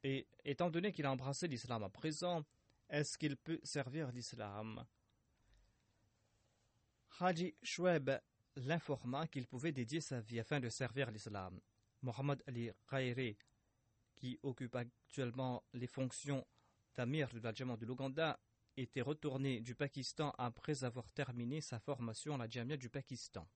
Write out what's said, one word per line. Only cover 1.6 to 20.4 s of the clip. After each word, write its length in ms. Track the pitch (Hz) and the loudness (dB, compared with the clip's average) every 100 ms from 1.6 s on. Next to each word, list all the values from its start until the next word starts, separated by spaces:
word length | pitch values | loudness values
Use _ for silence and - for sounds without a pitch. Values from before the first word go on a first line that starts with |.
| 117 113 | 0 -2
à 60 | 98 | -2
présent, 560 | - 160 151 180 170 147 _ _ _ _ | -2 -2 0 2 2 -2 _ _ _ _
est-ce 260 | 147 147 - | 2 2 2
qu'il 200 | 151 139 | 0 0
peut 240 | - 165 | -2 -4
servir 500 | - 147 127 143 143 | -2 -2 -2 -2 -4
l'islam ? 720 | 123 117 113 104 101 110 110 123 _ _ _ _ _ _ - _ _ _ _ _ _ _ _ _ _ _ _ _ _ _ - | -4 -8 -6 -6 -4 -6 -6 -10 _ _ _ _ _ _ -20 _ _ _ _ _ _ _ _ _ _ _ _ _ _ _ 2
Haji 340 | 180 165 180 - | 4 4 0 -2
Shoaib 480 | - - 180 165 135 135 _ _ _ - | -6 2 6 6 4 0 _ _ _ -6
l'informa 680 | 127 165 - 135 120 135 160 | 0 0 2 -2 0 -2 -2
qu'il 180 | 139 120 | -4 -4
pouvait 260 | 127 160 | -2 -2
dédier 280 | 135 117 156 | 0 0 -2
sa 200 | - 127 | -2 -4
vie 180 | 110 117 | -2 -4
afin 220 | 110 147 | 0 0
de 80 | 123 | 0
servir 420 | - 123 120 127 | -2 -2 0 -2
l'islam. 480 | 107 110 101 92 90 _ _ _ _ | -4 -6 -6 -6 -8 _ _ _ _
Mohammad 400 | 131 117 139 139 - | -6 0 0 0 -2
Ali 240 | 120 117 101 - | -4 -4 -6 -4
Khairi, 480 | 135 127 120 123 107 - _ _ _ _ _ _ | 0 2 0 -2 -4 -14 _ _ _ _ _ _
qui 240 | - 127 123 | -10 -8 -4
occupe 320 | 139 123 123 | -4 -4 -4
actuellement 920 | 123 120 _ _ - 123 120 131 123 - | -4 -4 _ _ -2 -2 0 0 -2 -4
les 140 | 123 123 | -6 -6
fonctions 600 | - 131 - 143 139 - _ _ _ _ | -2 -2 -2 6 6 6 _ _ _ _
d'amir 380 | - 123 156 131 | 0 4 6 4
de 60 | 113 | 2
la 160 | 113 | -2
Jama 220 | 107 127 117 | 0 -2 -2
de 100 | 113 | -2
l'Ouganda, 520 | 127 135 135 160 - _ _ _ - | 0 0 4 4 2 _ _ _ -4
était 260 | 123 - | -2 0
retourné 580 | 135 151 151 131 139 123 | 2 2 2 2 2 2
du 140 | 117 | -2
Pakistan 600 | 120 143 - 123 - 151 | -2 -2 0 -6 0 0
après 480 | - | 0